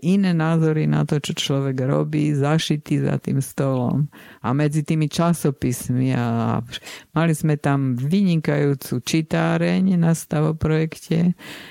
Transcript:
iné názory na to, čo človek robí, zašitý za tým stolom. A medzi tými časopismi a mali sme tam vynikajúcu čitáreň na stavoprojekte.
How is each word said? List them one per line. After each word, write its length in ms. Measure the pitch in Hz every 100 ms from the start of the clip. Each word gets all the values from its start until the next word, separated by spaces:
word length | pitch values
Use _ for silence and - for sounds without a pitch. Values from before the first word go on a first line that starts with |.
| 175
iné 240 | 202 185
názory 560 | 170 160 165 160 156 151
na 160 | 151
to, 160 | 151 151
čo 160 | -
človek 560 | - - 139 139 131 131
robí, 400 | 147 151 151 151
zašitý 720 | 147 143 160 - 151 - 143
za 160 | 139 139
tým 240 | - 135
stolom. 640 | - - 135 131 127 135 147 - - - 110
A 80 |
medzi 320 | 139 151 156 143
tými 240 | 160 151
časopismi 1040 | - 170 165 147 135 131 123 - 127 131
a 480 | 127 117 117 113 117 120 - - - -
mali 240 | 156 165
sme 240 | 151 156 147
tam 400 | 143 139 131 123
vynikajúcu 1040 | 139 190 190 160 151 147 143 135 - 127
čitáreň 960 | - 160 156 165 165 165 170 185 190 180
na 160 | 165
stavoprojekte. 1200 | 165 - 151 156 160 156 156 160 - - 165 175 - - - -